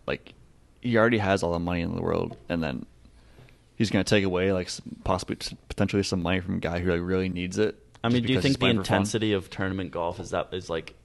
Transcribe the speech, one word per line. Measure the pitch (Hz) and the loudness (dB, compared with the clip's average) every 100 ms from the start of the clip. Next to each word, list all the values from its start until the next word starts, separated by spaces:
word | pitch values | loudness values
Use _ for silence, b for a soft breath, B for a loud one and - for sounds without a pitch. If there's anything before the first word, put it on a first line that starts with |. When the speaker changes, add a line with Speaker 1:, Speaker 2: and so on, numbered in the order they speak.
| - | -6
Speaker 1:
like, | 71 - - - - - - | -6 -8 -20 -20 -20 -20 -8
he | 123 113 | 2 4
already | 113 117 | 6 4
has | 98 98 | 2 2
all | 85 | 2
the | 85 | 0
money | 87 87 | 0 0
in | 85 | -2
the | 85 | -2
world, | 85 82 82 - - | 0 0 -2 -6 -4
and | 85 | -2
then | 80 64 - - - b b b b b b - | -2 -4 -10 -20 -20 b b b b b b -2
he's | 110 | 0
gonna | 104 | 2
take | 90 107 | 4 2
away, | 98 90 95 | 4 2 2
like, | 92 87 | 0 -2
s-, | - - - | -8 -12 -6
possibly, | - 90 - - | -2 0 -2 -8
s-, | - - - | -8 -12 -10
potentially | - 98 101 | -2 0 2
some | 98 92 | 0 0
money | 85 92 | 0 -2
from | 90 92 | -2 -4
a | |
guy | 82 87 | -2 -2
who, | 90 | 0
like, | 87 | 0
really | 87 92 92 | 0 0 0
needs | 87 90 98 | -2 -4 0
it | 107 - - - | 0 -2 -18 -4
Speaker 2:
I | 120 | 0
Speaker 1:
just | |
Speaker 2:
mean, | 123 | 2
do | 117 | 2
you | 131 | 2
Speaker 1:
because | |
he's | 139 | 2
Speaker 2:
think | |
the | 135 | 2
Speaker 1:
playing | 127 113 | 2 2
for | |
fun. | 95 101 | 2 0
Speaker 2:
intensity | 101 113 110 | 2 0 0
of | 98 90 | 0 -2
tournament | - 135 95 87 | -6 -4 -4 -6
golf | 82 85 92 | -4 -4 -4
is | 87 | -4
that, | 90 - | -4 -4
is, | 92 87 | -8 -6
like, | 82 - - | -6 -8 -18